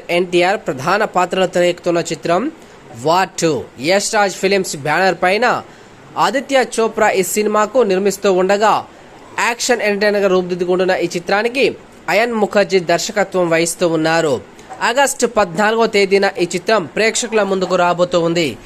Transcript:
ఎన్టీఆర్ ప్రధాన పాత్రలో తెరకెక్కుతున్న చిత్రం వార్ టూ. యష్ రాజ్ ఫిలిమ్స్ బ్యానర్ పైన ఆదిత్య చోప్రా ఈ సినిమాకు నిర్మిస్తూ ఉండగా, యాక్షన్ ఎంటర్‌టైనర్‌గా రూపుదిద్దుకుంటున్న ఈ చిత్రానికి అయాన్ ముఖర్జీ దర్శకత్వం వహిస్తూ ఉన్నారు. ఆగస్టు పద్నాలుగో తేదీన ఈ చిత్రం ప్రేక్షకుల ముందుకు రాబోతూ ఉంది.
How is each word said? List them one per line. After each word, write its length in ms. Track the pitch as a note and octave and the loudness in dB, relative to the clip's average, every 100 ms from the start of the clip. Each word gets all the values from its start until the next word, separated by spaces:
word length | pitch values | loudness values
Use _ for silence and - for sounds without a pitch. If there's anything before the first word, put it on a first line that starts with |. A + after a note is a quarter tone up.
| - | -2
ఎన్టీఆర్ 480 | F3 F3+ F3 F3 G#3 | -2 0 2 2 0
ప్రధాన 460 | F#3+ C3+ D3 G3+ G3+ | -4 -6 -2 0 0
పాత్రలో 420 | F#3 F3+ F#3+ F3+ | 0 -2 0 0
తెరకెక్కుతున్న 520 | F3+ F3 F3 F3+ E3+ | 2 0 0 -2 -2
చిత్రం 420 | E3 D#3+ E3 F3 C#4 - - - - A#2 | -2 -6 -2 -2 -2 -8 -20 -20 -20 -6
వార్ 260 | C#3 F3 F#3 | 0 2 0
టూ. 220 | - E3 C3 F2 - | 0 -2 -2 -6 -6
యష్ 340 | C#3+ G3 - A3 | 0 0 0 0
రాజ్ 180 | G3+ | 0
ఫిలిమ్స్ 420 | - F#3+ G3 F#3+ D#3+ | 0 0 0 -2 -6
బ్యానర్ 380 | C#3+ D#3+ F#3+ E3+ | -2 2 2 2
పైన 300 | F3+ G#3 A#3+ C#3+ - - - - - B2+ | 0 2 2 0 -6 -20 -20 -20 -12 -2
ఆదిత్య 480 | E3+ B3+ - C4+ A#3 | 0 0 0 0 0
చోప్రా 380 | - A3 A3 G#3 | -2 -2 2 0
ఈ 140 | F#3+ | 2
సినిమాకు 540 | F3+ G#3+ G#3+ G#3+ G#3+ C4 | -2 -2 0 0 0 2
నిర్మిస్తూ 500 | G#3+ F#3 G3+ F#3+ G#3 | 2 2 0 0 0
ఉండగా, 400 | F#3 F#3 G#3 G#3+ D3+ - - - - - - | 2 2 2 2 0 -4 -16 -20 -20 -14 -4
యాక్షన్ 420 | G#3 A#3+ - A#3 | -2 -2 -2 0
ఎంటర్‌టైనర్‌గా 460 | G#3 G3+ G#3 G3+ G3 | 0 0 0 2 2
రూపుదిద్దుకుంటున్న 640 | F#3 F3+ F3+ F3 F#3 F#3 | 2 0 -4 -2 0 0
ఈ 160 | F3+ E3 | 0 -2
చిత్రానికి 580 | F3 E3+ G3 A#3 C4 G3 - - - - | -4 -2 -2 -2 0 0 -2 -12 -14 -2
అయాన్ 240 | F#3 A#3+ | 0 0
ముఖర్జీ 460 | A3+ G3 G#3 F3+ F#3+ | 0 0 0 2 0
దర్శకత్వం 720 | E3+ E3+ - G#3+ F#3+ F#3+ F3 | 0 -2 -2 -2 -2 0 0
వహిస్తూ 380 | D#3+ E3+ - F3 | 2 0 0 0
ఉన్నారు. 460 | D#3+ D#3+ E3 D#3+ A#2 - - - - | 0 2 2 2 -2 -4 -20 -20 -6
ఆగస్టు 440 | G3 A#3+ C#4 - A#3 | -2 2 0 0 0
పద్నాలుగో 580 | A3 F#3+ E3 G#3+ A3+ A3+ | 0 0 0 0 2 2
తేదీన 420 | G3+ G3 G3 G3 - | 2 2 2 2 0
ఈ 60 | F3 | -4
చిత్రం 380 | F3+ G3 A3 D3+ | -2 0 0 0
ప్రేక్షకుల 580 | F3+ A3 A3 A#3 G#3+ | -2 0 -2 -2 0
ముందుకు 320 | G3 F#3+ F3+ F#3 | 0 0 0 0
రాబోతూ 440 | F3 F3 F3 F3 | 2 2 0 0
ఉంది. 300 | E3 E3+ D#3 G#2 | 0 0 -2 -6